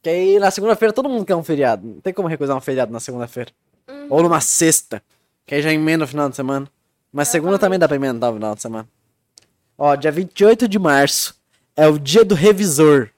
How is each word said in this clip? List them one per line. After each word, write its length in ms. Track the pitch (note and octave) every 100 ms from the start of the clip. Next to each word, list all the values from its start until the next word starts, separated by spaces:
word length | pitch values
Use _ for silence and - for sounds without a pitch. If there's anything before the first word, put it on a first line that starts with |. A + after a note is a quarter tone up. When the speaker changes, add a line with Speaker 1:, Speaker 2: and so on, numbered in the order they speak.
Speaker 1:
Que 80 | E3
aí 300 | F3 F#3 G3+
na 100 | G3
segunda-feira 420 | G3+ G#3 G#3+ A3+
todo 160 | G#3+ C4+
mundo 160 | B3 F#3+
quer 100 | F3
um 80 |
feriado. 420 | D#3+ D3 C3 G#2+ A2
Não 160 | G#2
tem 120 | F#3+
como 140 | F#3 E3+
recusar 300 | D#3 C#3 C3
um 40 |
feriado 300 | C3+ C3 A#2
na 80 | A2+
segunda-feira. 520 | - B2 A#2 - A#2 _ _ _ -
Speaker 2:
Uhum. 200 | - -
Speaker 1:
Ou 140 | C#3+
numa 180 | E3+ D#3+
sexta. 640 | - - E3 D#3 - G#2 _ _ _ _ _
Que 100 | C#3+
aí 60 |
já 100 | D3+
emenda 340 | D#3 D#3 D#3+ D3
o 20 |
final 220 | D3 C#3+
de 60 | B2+
semana. 320 | C3+ C#3 C#3 _ _ _ _
Mas 160 | - C#3+
segunda 240 | E3 E3
Speaker 2:
Exatamente. 100 | G3
Speaker 1:
também 180 | G3 F#3
dá 80 | D#3+
pra 80 | C#3+
emendar 340 | C3+ A#2 A#2+
o 20 | G#2+
final 200 | G#2+ G#2
de 60 |
semana. 260 | A#2 A2+ A2+ _ _ _ _ _ _ _ _ -
Ó, 180 | C#3+ C#3
dia 160 | D3+
vinte 280 | D3 F#3 -
e 60 | G#3
oito 220 | A3+ A#3+
de 120 | G3+
março 560 | F3 C#3 C#3+ - - _ _ _ _ -
é 120 | D#3
o 120 | D3+
dia 260 | C#3 G3 G3+
do 80 |
revisor. 800 | F3+ G3 G3 G3+ C#3+ D#3 C#3+ A2